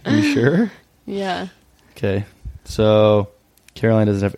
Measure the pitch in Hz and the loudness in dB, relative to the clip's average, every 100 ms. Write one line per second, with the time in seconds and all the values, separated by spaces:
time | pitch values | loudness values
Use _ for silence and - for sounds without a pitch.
0 | - - 302 285 123 170 226 - _ _ | -4 -2 0 0 0 0 -2 -6 _ _
1 | - 196 196 180 185 - _ _ _ - | -12 -8 -8 -8 -10 -16 _ _ _ -8
2 | 107 98 104 _ - - - - 107 107 | -4 -4 -6 _ -18 -18 -10 0 2 4
3 | 107 107 101 _ _ _ _ - 117 113 | 4 4 0 _ _ _ _ -4 0 2
4 | 104 101 98 | 2 0 -2